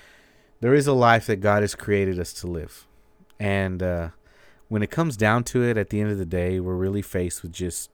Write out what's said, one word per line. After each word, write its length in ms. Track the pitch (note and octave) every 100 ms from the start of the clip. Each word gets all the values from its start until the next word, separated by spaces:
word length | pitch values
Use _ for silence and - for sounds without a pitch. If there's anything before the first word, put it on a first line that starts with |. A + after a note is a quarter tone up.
| - - _ _ _ _
there 160 | A#2 C#3+
is 100 | C#3
a 80 |
life 320 | C3 A#2 A2+ -
that 120 | G2
God 260 | G#2 G#2
has 100 | G#2
created 460 | - - G2+ F#2+ F2
us 140 | E2+
to 120 | - F2+
live. 400 | E2+ D#2+ - - _ _ _ _ -
And, 420 | G#2 G2 F#2+ F2+
uh, 280 | F#2 F2 E2 - _ _ - _ -
when 160 | G#2+
it 80 | G#2
comes 260 | D#3+ E3 G#2
down 260 | G#2+ A#2 A#2+
to 180 | B2
it, 140 | A#2+ A2
at 120 | G2
the 100 | G#2
end 120 | G#2
of 80 | G2+
the 80 | F2
day, 320 | F2+ F2+ F#2
we're 160 | F2+ F2+
really 260 | F#2+ G2+
faced 400 | - F#2+ F2+ -
with 100 | F2
just 380 | E2 F2+ - -